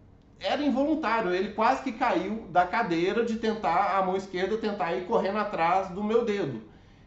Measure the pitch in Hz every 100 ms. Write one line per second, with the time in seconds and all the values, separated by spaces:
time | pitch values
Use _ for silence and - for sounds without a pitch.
0 | - - - - 185 269 294 247 294 302
1 | 214 226 180 180 202 - 226 262 262 220
2 | 247 180 190 220 196 170 180 226 196 165
3 | 180 208 226 220 220 202 185 175 202 196
4 | 185 190 - 180 190 220 214 202 170 185
5 | 180 226 202 208 202 - 165 185 185 180
6 | 208 233 214 202 151 113 - - - -